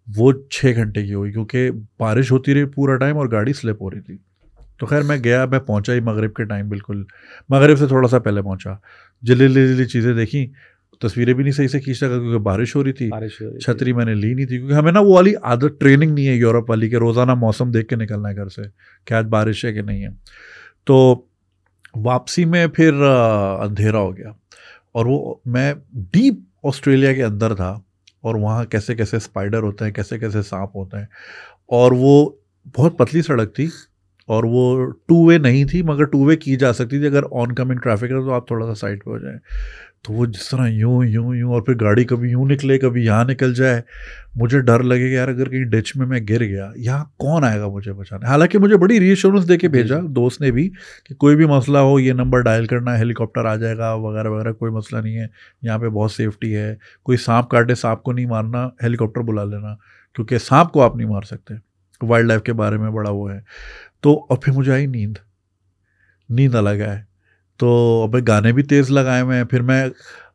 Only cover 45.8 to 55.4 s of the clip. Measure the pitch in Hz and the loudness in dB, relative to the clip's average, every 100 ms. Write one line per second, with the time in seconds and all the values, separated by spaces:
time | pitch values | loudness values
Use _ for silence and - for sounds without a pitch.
45.8 | 107 135 127 127 104 113 110 98 98 113 | -2 -4 -4 -4 -2 -2 -2 -6 -10 -8
46.8 | 120 139 156 - 139 165 131 107 101 98 | -6 -6 -8 -6 -2 0 0 0 -6 -8
47.8 | 104 98 95 98 117 143 170 214 202 220 | -10 -12 -14 -8 0 4 4 4 6 6
48.8 | 185 233 185 190 190 202 170 175 175 135 | 6 4 4 4 4 4 4 2 2 2
49.8 | 113 147 175 127 123 - 139 120 185 - | 0 -2 -2 -2 -2 -2 -2 0 -2 -6
50.8 | - - - 139 143 147 160 139 123 139 | -20 -20 -20 2 4 6 4 2 2 4
51.8 | 135 139 131 127 127 127 120 110 113 123 | 4 4 2 0 0 0 2 0 -2 -4
52.8 | 123 117 117 117 110 120 113 110 113 113 | -2 -2 -2 -2 -6 -4 -4 -4 -4 -4
53.8 | 113 113 110 107 110 107 113 110 117 110 | -4 -4 -6 -6 -4 -4 -6 -6 -6 -6
54.8 | 107 113 110 113 110 _ | -8 -8 -6 -8 -10 _